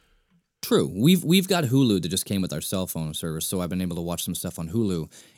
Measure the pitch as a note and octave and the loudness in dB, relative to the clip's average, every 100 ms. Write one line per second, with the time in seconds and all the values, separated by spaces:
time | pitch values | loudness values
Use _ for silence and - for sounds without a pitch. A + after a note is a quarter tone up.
0 | _ _ _ _ _ _ - A3+ C#2+ F2+ | _ _ _ _ _ _ 0 2 2 4
1 | C#3+ F#3 D3+ F#3+ F#3 F3 C3+ C3 B2+ F#2+ | 4 6 4 2 4 0 2 4 4 4
2 | E2+ F#2+ - G2+ F2+ D#2 - G2 F2+ E2+ | 0 -4 -2 -2 -2 -4 -4 -4 -4 -4
3 | D#2 D2+ E2 D#2+ - F#2 F2 F2+ F2+ E2+ | -6 -6 -6 -6 -4 -4 -2 -2 -4 -4
4 | E2+ E2+ - F2 F#2 E2+ E2 A2 G#2+ F2 | -4 -4 -6 -6 -8 -8 -4 -2 0 -2
5 | D2+ - - | -6 -12 -20